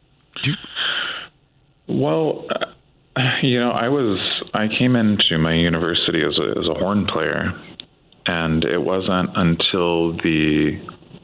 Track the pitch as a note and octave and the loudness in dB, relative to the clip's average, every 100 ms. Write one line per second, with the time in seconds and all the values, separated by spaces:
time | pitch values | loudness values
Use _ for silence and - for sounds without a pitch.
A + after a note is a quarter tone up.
0 | _ _ _ - - - - - - - | _ _ _ -8 -6 -6 -8 -6 -4 -4
1 | - - - _ _ _ _ _ - C3+ | -6 -10 -14 _ _ _ _ _ -6 -2
2 | C#3+ D#3+ D#3 - - - - - _ _ | 0 0 0 -4 -4 -4 -4 -8 _ _
3 | _ C3 B2+ - C3+ B2 A#2+ - A#2 C#3+ | _ -2 0 2 2 2 2 0 0 0
4 | A#2 F#2 - - - G#2 G#2+ - B2+ B2 | 0 -2 -2 -6 -4 -2 0 2 4 4
5 | A2 G2 - D#2+ D#2+ E2 E2+ E2 E2+ E2+ | 4 4 2 2 2 2 2 2 0 0
6 | - E2 D2+ D2+ G#1+ D2+ E2 - F#2 G#2 | 0 0 0 0 -2 -2 -2 -2 0 0
7 | F2 D#2+ D#2 D2+ F2 - - - - _ | 0 0 0 -2 -4 -6 -12 -20 -20 _
8 | _ _ - E2+ E2 D#2+ A1+ E2 C#2+ F#2+ | _ _ -4 0 0 2 2 0 0 -2
9 | F#2+ F#2 E2+ - F2 E2 - F#2 F2 E2+ | 0 0 0 0 2 2 0 0 2 2
10 | E2+ E2+ E2+ D#2 D#2 D2+ D2+ - - - | 0 0 0 2 2 2 2 -2 -10 -20
11 | - - | -20 -20